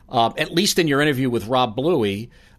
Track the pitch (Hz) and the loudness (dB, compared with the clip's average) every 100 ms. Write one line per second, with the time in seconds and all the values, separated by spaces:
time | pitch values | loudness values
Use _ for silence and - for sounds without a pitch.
0 | - 123 113 - 156 165 202 - 160 139 | -4 0 0 0 -4 0 0 2 2 2
1 | 151 131 135 117 101 127 123 107 147 160 | 2 0 0 -2 0 0 0 -2 -2 0
2 | 104 98 117 - - | 0 -2 -8 -20 -20